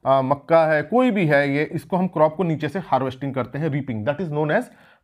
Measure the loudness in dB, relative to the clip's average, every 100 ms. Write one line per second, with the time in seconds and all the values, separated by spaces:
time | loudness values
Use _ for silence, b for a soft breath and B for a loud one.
0 | 2 0 2 -2 2 2 4 0 0 2
1 | 2 2 2 2 2 0 -2 -6 -4 -2
2 | -2 2 2 2 -2 -2 -4 -6 -2 -2
3 | -2 -6 -6 -6 -6 -4 -4 -4 -4 -4
4 | -4 -4 -4 -4 0 -2 -4 b b b